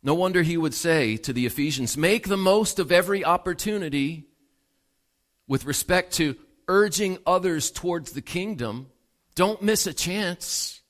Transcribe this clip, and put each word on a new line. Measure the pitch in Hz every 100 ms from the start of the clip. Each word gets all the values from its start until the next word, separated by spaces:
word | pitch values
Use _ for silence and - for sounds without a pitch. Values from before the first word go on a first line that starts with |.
No | 123
wonder | 165 185 180
he | 160 170
would | 156
say | - 170 160 120 110
to | -
the | 123 123
Ephesians, | 127 147 135 120 143
"Make | 165 220 190
the | 196
most | 190 202 220 -
of | 165
every | 175 180 202
opportunity | 165 175 185 175 208 208 160 143 139 165 151 _ _ _ _ _ _ _ _ _ _ _ _
with | 135 139
respect | 139 - 180 180 -
to | 156 127 _ _ -
urging | 190 208 180 202 185 -
others | 185 185 160 -
towards | - 175 170 139
the | 143
kingdom. | - 175 196 180 117 113 135 _ _ _ _ -
Don't | 190 214
miss | 202 214 190
a |
chance." | 143 165 190 196 175 - - - - _